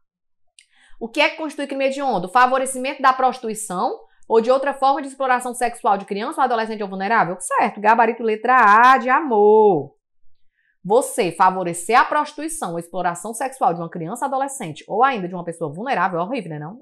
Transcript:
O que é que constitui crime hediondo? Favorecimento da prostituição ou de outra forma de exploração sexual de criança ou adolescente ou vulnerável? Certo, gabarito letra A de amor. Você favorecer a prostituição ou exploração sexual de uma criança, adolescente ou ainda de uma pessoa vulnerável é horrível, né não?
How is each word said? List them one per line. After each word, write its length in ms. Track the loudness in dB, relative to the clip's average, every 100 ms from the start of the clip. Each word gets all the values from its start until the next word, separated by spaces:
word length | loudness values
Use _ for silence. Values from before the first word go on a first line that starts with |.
| _ _ _ _ _ _ _ _ -20 -14
O 80 | -8
que 140 | -2
é 80 | -2
que 80 | -2
constitui 300 | -10 -8 -8
crime 180 | -4 -4
hediondo? 420 | -2 -2 -2 0
Favorecimento 720 | 4 4 2 -2 -6 -8 0
da 140 | 2
prostituição 880 | 2 0 0 -8 -8 -8 -4 -4 -6 -16 _ 0
ou 140 | 2
de 100 | 4
outra 240 | 2 0
forma 280 | 0 0 0
de 80 | -4
exploração 440 | -4 -2 0 -2
sexual 440 | -4 -6 -2 0 0
de 80 | -2
criança 340 | -8 -6 -2
ou 60 | 0
adolescente 360 | 0 -4 -6
ou 80 | -8
vulnerável? 460 | -6 -2 0 0 -4
Certo, 400 | -4 -2 -2 0
gabarito 440 | 2 4 4 0
letra 320 | -4 -2 2 4
A 420 | 6 8 8 6
de 120 | 4
amor. 840 | 0 2 4 6 8 6 4 -2 _ _ _ -20 -20 _ _ _ _ 0
Você 460 | 0 0 -2 -2
favorecer 680 | 2 0 0 -4 -6 0 2
a 80 | 2
prostituição 680 | 0 -4 -6 -10 -8 -8
ou 60 | -8
exploração 540 | -8 -6 -4 -6 -8
sexual 400 | -8 -8 -2 -2
de 80 | -2
uma 80 | -6
criança, 360 | -8 -8 -6 -4
adolescente 580 | -4 -4 -8 -12 -12 -6
ou 160 | 0
ainda 240 | 0 0 -6
de 60 |
uma 100 | -10
pessoa 300 | -10 -8 -8
vulnerável 460 | -8 -4 -2 -2 -2
é 40 |
horrível, 260 | -4 -6 -8
né 100 | -12
não? 180 | -12 -14